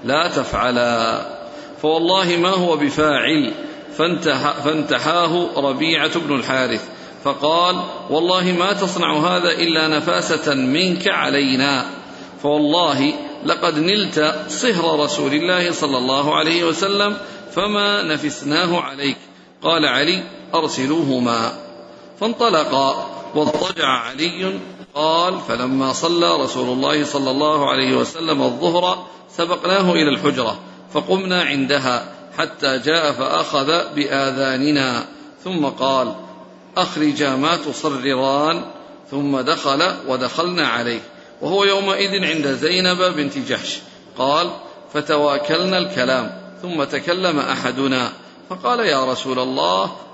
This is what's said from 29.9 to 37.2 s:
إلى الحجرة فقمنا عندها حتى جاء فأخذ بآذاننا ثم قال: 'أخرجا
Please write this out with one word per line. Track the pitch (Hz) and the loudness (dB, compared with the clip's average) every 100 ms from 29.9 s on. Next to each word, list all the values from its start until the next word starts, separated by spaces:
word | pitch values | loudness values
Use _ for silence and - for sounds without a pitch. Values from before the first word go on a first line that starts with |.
إلى | 170 151 | 4 2
الحجرة | 127 147 127 117 104 - - - | 2 0 0 -2 -4 -10 -20 -4
فقمنا | - 185 190 190 180 | -4 0 0 2 0
عندها | 156 143 131 143 131 123 - - - - | 0 0 2 2 2 -2 -4 -16 -16 -4
حتى | 160 - 139 131 | -4 -2 0 0
جاء | 123 165 151 | 2 2 2
فأخذ | 131 135 156 156 151 139 170 - 143 | 0 0 0 0 0 2 0 0 -2
بآذاننا | 139 139 135 131 135 131 143 147 131 120 - - - - | 0 0 0 0 0 2 2 2 2 0 -4 -14 -20 -14
ثم | 185 185 143 | -6 -2 -2
قال: | 123 131 135 120 104 - - - - - - | 0 0 2 0 -4 -14 -18 -20 -20 -6 -2
'أخرجا | 180 156 151 139 | -2 2 0 2